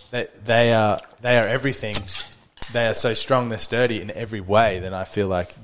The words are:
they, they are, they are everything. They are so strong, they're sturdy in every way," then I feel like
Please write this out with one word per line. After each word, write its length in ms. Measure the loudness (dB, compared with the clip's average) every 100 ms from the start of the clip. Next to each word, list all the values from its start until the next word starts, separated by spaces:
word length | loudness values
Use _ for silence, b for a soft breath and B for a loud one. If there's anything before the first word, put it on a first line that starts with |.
| -10
they, 160 | -8 -8 -8
they 300 | 2 4 6
are, 280 | 4 2 0 -6 -6
they 180 | 2 2
are 80 | 4
everything. 500 | 0 -2 -4 -4 -4 -4 -8 -10 -14 _ _ -4
They 140 | 0 0
are 80 |
so 180 | 0 0
strong, 340 | -2 0 0 0
they're 80 | -4
sturdy 420 | -4 0 0 0
in 100 | -6
every 280 | -10 -10 -10
way," 380 | 2 4 4 0
then 160 | -6
I 100 | -8
feel 240 | -6 -2 0
like 260 | 0 -4 -10